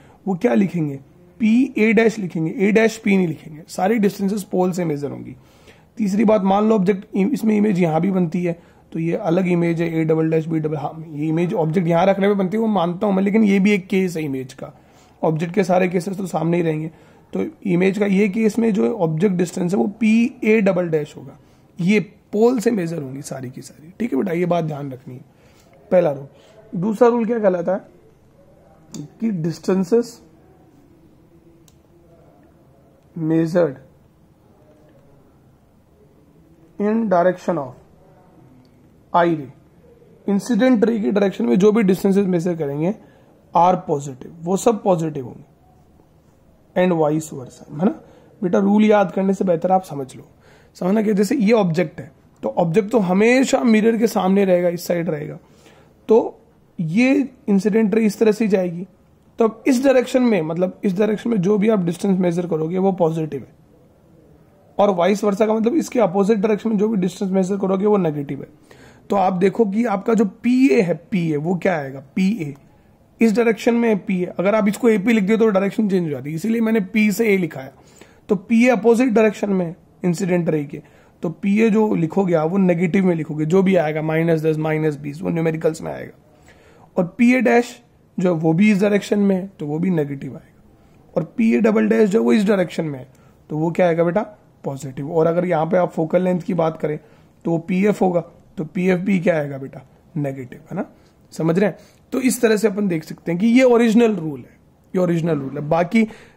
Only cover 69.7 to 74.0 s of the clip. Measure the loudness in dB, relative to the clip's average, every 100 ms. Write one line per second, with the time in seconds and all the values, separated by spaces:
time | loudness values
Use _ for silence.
69.7 | 0 -2 -2 0 2 0 -2 0 4 4
70.7 | 4 2 -2 -4 -2 -2 -2 -2 -2 0
71.7 | -2 -6 -12 -8 -2 -2 -2 -6 -12 -20
72.7 | _ _ _ _ 0 2 2 0 0 0
73.7 | 2 2 0